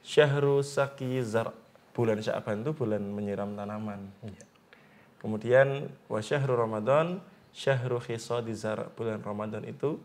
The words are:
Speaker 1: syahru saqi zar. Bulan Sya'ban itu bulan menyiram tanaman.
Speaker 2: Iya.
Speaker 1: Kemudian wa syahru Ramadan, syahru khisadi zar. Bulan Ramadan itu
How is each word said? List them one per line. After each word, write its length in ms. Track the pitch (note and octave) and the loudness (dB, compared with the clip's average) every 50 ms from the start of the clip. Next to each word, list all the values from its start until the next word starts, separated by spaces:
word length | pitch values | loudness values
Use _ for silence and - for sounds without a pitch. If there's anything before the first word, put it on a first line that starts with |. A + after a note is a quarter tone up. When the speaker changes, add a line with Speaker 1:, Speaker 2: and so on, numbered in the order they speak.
Speaker 1:
syahru 600 | _ - - - D3 D3 C#3 C#3+ C#3+ C#3+ C#3 C#3 C#3 | _ 2 6 6 6 8 6 4 4 4 4 4 2
saqi 580 | C#3 - - C#3 C3+ C3+ - C3 B2+ B2+ C3 | 0 0 0 0 0 0 -6 -6 -2 -2 -2
zar. 320 | B2 A2 G#2+ A2+ A2+ - - - - - _ - _ _ | -2 0 0 0 0 0 -6 -12 -20 -20 _ -20 _ _
Bulan 280 | _ - A#2+ A2+ G#2+ G#2+ | _ 0 2 2 2 0
Sya'ban 420 | A2 A#2 - - G#2 - G#2+ G#2 | 0 -2 -2 -2 -2 -4 -4 -4
itu 120 | A2+ D3 D#3 | -2 -4 -4
bulan 300 | D3+ C3 A2 G#2+ G2+ G2+ | -2 -2 -2 -2 -2 -2
menyiram 480 | G2+ G2+ G#2 G#2 G2+ G2+ F#2+ G2+ G2+ | -4 -6 -4 -4 -4 -4 -4 -4 -6
tanaman. 580 | G#2 G#2 G2+ G2+ G#2+ G#2+ A2 G#2+ G2+ G2+ G2 G2 G2+ - - | -6 -8 -8 -8 -8 -8 -8 -8 -8 -10 -12 -14 -16 -14 -14
Speaker 2:
Iya. 220 | A2 G2 - - _ _ _ _ _ - - - - - - - - _ _ | -14 -14 -16 -20 _ _ _ _ _ -20 -20 -20 -20 -20 -20 -20 -20 _ _
Speaker 1:
Kemudian 500 | - G#2+ G#2+ G#2+ A2 A#2 B2 C3 C3+ C#3 C#3 C#3 D3 - - - _ | -8 -6 -6 -4 0 4 6 6 6 6 4 -4 -6 -8 -12 -16 _
wa 120 | _ A2 A2 | _ -4 -4
syahru 360 | A2 - D3+ C#3+ C3+ C3 B2+ | -2 0 0 0 2 2 2
Ramadan, 640 | A#2+ A#2 A2 A2 G#2+ G#2+ A#2 C3+ D3+ D#3+ E3+ F3+ G3 - - - - - - | 2 2 2 0 -2 2 4 4 4 4 2 -2 -6 -8 -14 -20 -20 -20 -20
syahru 480 | _ - - - C3+ C3 A#2+ B2+ B2 A#2+ | _ -4 0 2 2 2 2 -2 -2 -4
khisadi 540 | A#2+ - A#2 A2+ - - A#2 A#2+ A#2 A2+ A2 | -2 -4 -6 -6 -4 -2 -2 -2 -2 -4 -6
zar. 380 | G#2 G#2+ G#2+ G#2+ A2 A2+ - - | -4 -4 -4 -4 -4 -6 -10 -8
Bulan 280 | - A#2 A2+ A2 G#2 | -6 -4 -4 -4 -4
Ramadan 440 | - G#2 G#2 G#2 G#2+ A2 G#2+ G#2+ - | -6 -6 -6 -6 -6 -6 -6 -8 -8
itu 320 | A#2 A2 - - C#3 D#3+ - - | -10 -8 -4 -2 -2 -2 -4 -10